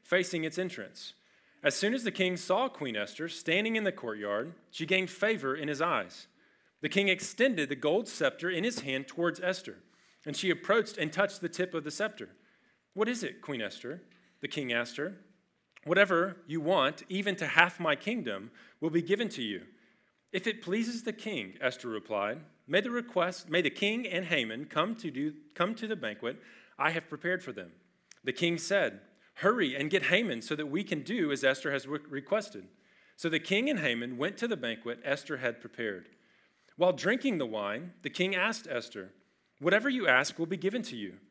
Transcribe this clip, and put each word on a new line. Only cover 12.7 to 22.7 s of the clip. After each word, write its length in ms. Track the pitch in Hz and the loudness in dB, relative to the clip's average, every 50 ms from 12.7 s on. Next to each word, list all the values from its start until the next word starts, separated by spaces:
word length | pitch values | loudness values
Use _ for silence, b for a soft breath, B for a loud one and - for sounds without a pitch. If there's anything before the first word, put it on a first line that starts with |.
| b b b b b | b b b b b
"What 160 | 190 220 226 | -2 0 0
is 140 | 247 233 - | 0 -2 -4
it, 180 | 139 - - | -6 -8 -8
Queen 200 | - - 143 117 | -10 -8 -6 -4
Esther?" 420 | 110 98 - - - 120 151 180 - - b b b b b b | -4 -6 -8 -8 -10 -10 -10 -10 -14 -20 b b b b b b
the 60 | - | -8
king 240 | 127 - 151 139 123 | -6 -4 -4 -2 0
asked 260 | 117 117 120 120 - | 0 0 0 -2 -4
her. 240 | - 147 180 196 - - _ _ _ _ _ _ _ _ _ - - - | -6 -6 -6 -8 -10 -18 _ _ _ _ _ _ _ _ _ -20 -8 -2
"Whatever 580 | 147 175 190 202 190 185 165 180 196 170 - - | 2 6 6 6 6 6 4 2 2 -2 -8 -10
you 140 | - 156 165 | -6 -4 -2
want, 420 | 147 160 190 165 131 139 156 - - | 2 4 4 6 4 4 2 -2 -8
even 280 | - 185 196 196 202 190 | -6 -4 -2 0 0 -2
to 100 | 190 165 | -2 -2
half 320 | 143 - 165 175 175 175 - | 2 6 6 6 6 6 0
my 160 | 175 160 147 | 2 2 2
kingdom, 560 | 147 - 202 233 240 156 117 101 95 101 120 - B B B B B | 2 0 -2 -4 -2 -2 -4 -4 -6 -8 -12 -16 B B B B B
will 120 | 156 165 | -2 2
be 100 | 156 170 | 2 2
given 280 | 170 170 196 208 233 208 | 2 2 2 2 0 -2
to 120 | - 135 | -4 -4
you." 240 | 120 107 98 87 80 - - b b b b b b b b b b _ | -4 -4 -4 -6 -8 -12 -20 b b b b b b b b b b _
"If 140 | - 185 - | -6 -4 -2
it 160 | 233 214 226 | -2 -4 -4
pleases 400 | - 175 185 226 226 233 240 233 | -4 -2 0 0 0 -2 -4 -6
the 100 | - - | -6 -6
king," 460 | 175 - - 220 202 139 101 92 92 - | -8 -6 -6 -6 -4 -4 -6 -6 -6 -2
Esther 280 | 139 127 123 - - | -2 -2 -2 -2 -6
replied, 580 | 120 110 104 - - 107 101 101 104 120 156 156 - _ _ _ | -6 -6 -6 -4 -2 -2 0 0 0 -2 -6 -10 -18 _ _ _
"may 140 | - | 0